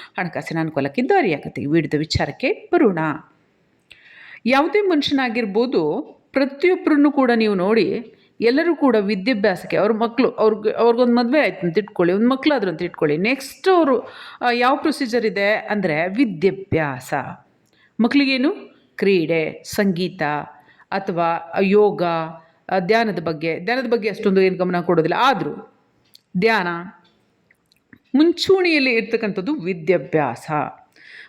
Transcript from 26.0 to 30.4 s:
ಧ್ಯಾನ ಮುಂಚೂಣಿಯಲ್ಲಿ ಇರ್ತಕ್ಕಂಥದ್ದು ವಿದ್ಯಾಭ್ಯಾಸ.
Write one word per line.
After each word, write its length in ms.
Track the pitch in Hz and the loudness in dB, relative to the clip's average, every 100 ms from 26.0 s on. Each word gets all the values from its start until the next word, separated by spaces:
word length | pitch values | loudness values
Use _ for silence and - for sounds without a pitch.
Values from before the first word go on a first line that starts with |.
| _ _ _ 185 | _ _ _ -2
ಧ್ಯಾನ 300 | 220 220 175 170 180 - _ _ _ _ _ _ _ _ _ - _ | 2 2 -2 -6 -10 -18 _ _ _ _ _ _ _ _ _ -20 _
ಮುಂಚೂಣಿಯಲ್ಲಿ 800 | 262 330 339 - 381 359 302 262 | 2 4 2 2 2 4 2 2
ಇರ್ತಕ್ಕಂಥದ್ದು 600 | 226 220 233 214 185 185 | 0 0 -2 -2 -4 -4
ವಿದ್ಯಾಭ್ಯಾಸ. 960 | 302 170 180 156 175 - 156 135 117 | -4 -4 -4 0 0 2 0 0 -4